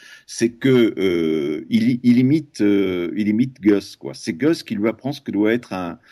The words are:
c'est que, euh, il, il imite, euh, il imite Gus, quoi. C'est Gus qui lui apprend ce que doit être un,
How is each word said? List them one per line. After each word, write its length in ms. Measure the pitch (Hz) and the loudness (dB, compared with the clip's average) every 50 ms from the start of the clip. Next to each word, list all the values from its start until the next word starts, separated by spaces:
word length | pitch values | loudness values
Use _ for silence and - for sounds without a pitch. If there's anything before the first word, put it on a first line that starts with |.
| - - - - _ | -20 -20 -20 -20 _
c'est 240 | - - - 117 117 | -16 -6 -4 -4 -4
que, 440 | - - - 135 131 123 117 104 - - | -4 -2 0 4 4 4 4 2 2 0
euh, 680 | 92 95 87 85 82 80 78 78 71 73 76 80 82 - | 0 0 0 2 0 0 0 0 -2 -4 -4 -6 -6 -2
il, 300 | 113 110 110 123 127 139 | 0 0 2 2 0 2
il 160 | 123 120 120 123 | 2 4 4 4
imite, 420 | 131 131 151 165 143 - _ - | 4 4 2 0 -2 -4 _ 0
euh, 520 | 104 101 101 98 98 95 92 90 87 - - | 2 2 4 2 2 0 0 -2 -4 -4 -4
il 120 | 101 104 101 | -2 0 0
imite 320 | 104 110 131 131 - - | 2 0 0 -2 -4 0
Gus, 360 | 95 107 101 98 - - - | 2 2 2 2 0 -8 -18
quoi. 160 | _ 71 67 67 | _ -14 -14 -14
C'est 200 | - - 117 90 | -10 -8 -8 -6
Gus 280 | 80 135 156 170 165 | -2 0 -2 -2 -2
qui 120 | - - 113 | -4 -8 -6
lui 140 | 98 104 117 | -4 -2 -4
apprend 240 | 113 - - 135 | -4 -4 -8 -10
ce 80 | 147 - | -10 -10
que 100 | - - | -10 -6
doit 220 | 98 98 107 107 | -2 0 0 2
être 200 | 117 120 120 - | 0 -2 -4 -6
un, 260 | 98 92 90 85 78 - _ _ | -8 -8 -8 -8 -10 -12 _ _